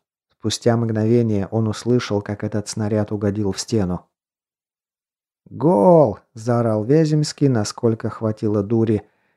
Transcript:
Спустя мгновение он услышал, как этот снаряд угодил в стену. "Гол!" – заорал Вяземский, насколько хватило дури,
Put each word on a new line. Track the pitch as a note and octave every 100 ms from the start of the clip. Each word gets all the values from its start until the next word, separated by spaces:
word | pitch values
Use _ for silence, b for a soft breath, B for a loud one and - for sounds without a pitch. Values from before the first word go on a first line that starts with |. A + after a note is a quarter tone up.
| _ _ _ _
Спустя | A2 - B2 A#2
мгновение | A#2 A2 A2 A#2+ A#2 G#2 G2
он | A2 A2
услышал, | G2+ A2+ B2 - G2+
как | G2 G2+
этот | G#2 G#2+ G#2
снаряд | - G#2 G#2+ G#2
угодил | G#2 G#2 G2+ G2+
в | F#2+
стену. | - A2+ F2+ F2 _ _ _ _ _ _ _ _ _ _ _ _ _ _ _
"Гол!" – | G#2 C#3+ G3 F#3+ E3+ B2+ F#2+ _
заорал | A#2 A2+ A#2+ A#2 G#2+
Вяземский, | G#2+ D#3 D#3 D3+ D3 - C#3+
насколько | A#2+ G#2 - A#2 A2+ A2+
хватило | - A2+ G#2+ A2 G#2+
дури, | G2 A2+ A2+ G#2 - _ _